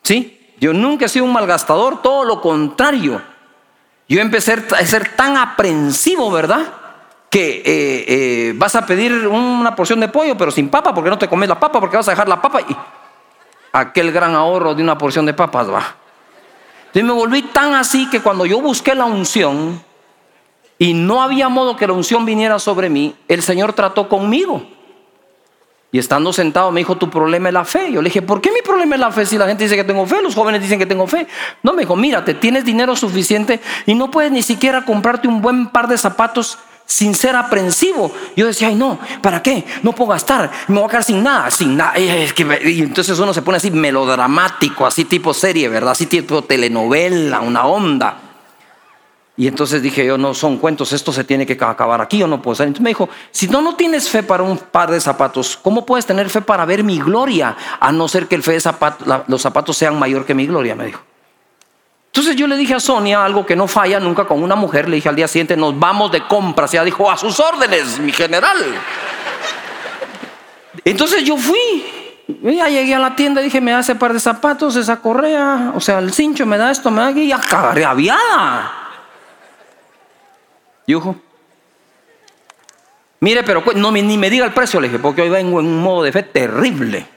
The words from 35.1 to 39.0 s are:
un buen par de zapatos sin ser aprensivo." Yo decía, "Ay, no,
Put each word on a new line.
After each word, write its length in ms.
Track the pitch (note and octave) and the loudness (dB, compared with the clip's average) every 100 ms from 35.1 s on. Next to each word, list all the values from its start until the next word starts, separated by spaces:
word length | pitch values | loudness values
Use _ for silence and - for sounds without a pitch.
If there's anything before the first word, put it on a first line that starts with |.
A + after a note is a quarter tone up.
| A#3+ B3 | 0 0
un 160 | A3+ | 2
buen 240 | A#3+ B3 A#3 | 2 0 0
par 200 | - A#3 | 0 0
de 100 | B3 | 0
zapatos 600 | G#3 - A3+ A#3 A3 - - - - | 0 0 0 0 -4 -10 -20 -20 -6
sin 300 | - G#3 F#3+ | 0 0 2
ser 200 | B3+ B3 | 2 0
aprensivo." 760 | A#3+ G3+ F#3 A3+ F4+ E4 E3 - - - | 0 0 0 2 0 2 -2 -6 -6 0
Yo 100 | A3+ | 0
decía, 220 | G#3 A3 | 2 0
"Ay, 80 | G#3+ | 2
no, 240 | C4 G3 | 0 -2